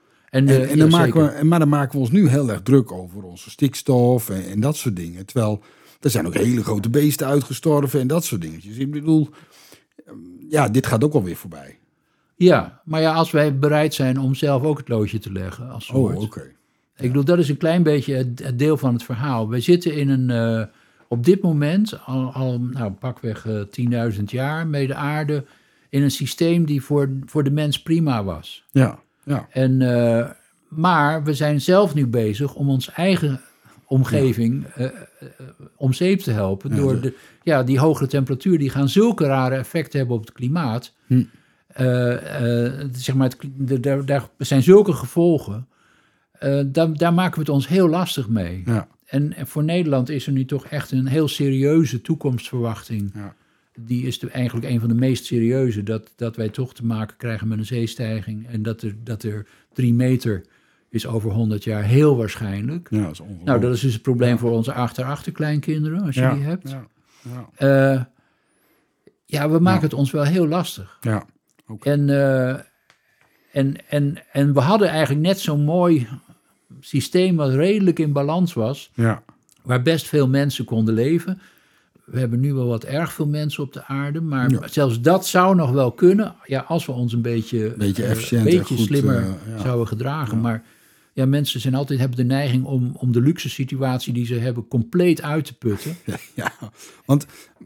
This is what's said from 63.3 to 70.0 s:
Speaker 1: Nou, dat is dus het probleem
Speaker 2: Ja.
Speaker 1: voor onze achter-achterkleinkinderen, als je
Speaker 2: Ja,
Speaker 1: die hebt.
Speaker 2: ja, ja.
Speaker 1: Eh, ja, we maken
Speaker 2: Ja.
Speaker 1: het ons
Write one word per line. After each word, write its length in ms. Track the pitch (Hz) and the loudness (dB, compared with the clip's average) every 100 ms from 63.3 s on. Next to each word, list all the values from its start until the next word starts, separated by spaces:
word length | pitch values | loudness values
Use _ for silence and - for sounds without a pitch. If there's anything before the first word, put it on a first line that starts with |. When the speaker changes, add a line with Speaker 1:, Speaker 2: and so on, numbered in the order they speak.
| 92 87 | -8 0
Speaker 1:
Nou, 120 | 120 | 2
dat 140 | 123 | 2
is 60 | 120 | 0
dus 120 | 135 | 0
het 100 | 113 | -2
probleem 280 | - 123 120 | -2 2 2
Speaker 2:
Ja. 60 | 117 | 2
Speaker 1:
voor 120 | 117 | 2
onze 200 | 117 113 | 0 -2
achter-achterkleinkinderen, 1300 | 113 120 - 127 143 - - 151 151 147 156 151 165 | -4 -6 -6 -8 -8 -10 -6 -2 -2 -2 -4 -4 -4
als 120 | 196 | -4
je 60 | 131 | 0
Speaker 2:
Ja, 140 | 127 | 2
Speaker 1:
die 80 | 139 | 2
hebt. 280 | 139 185 143 | -2 -6 -8
Speaker 2:
ja, 160 | 135 120 _ _ _ 120 123 113 _ | -14 -16 _ _ _ -16 -16 -16 _
ja. 380 | 139 139 135 | 2 4 4
Speaker 1:
Eh, 80 | 135 123 _ _ _ _ _ _ _ _ _ _ _ | 2 -2 _ _ _ _ _ _ _ _ _ _ _
ja, 260 | _ 147 151 | _ -2 2
we 80 | 160 | 4
maken 220 | 175 185 | 4 4
Speaker 2:
Ja. 60 | 156 | 2
Speaker 1:
het 80 | |
ons 160 | 143 | 0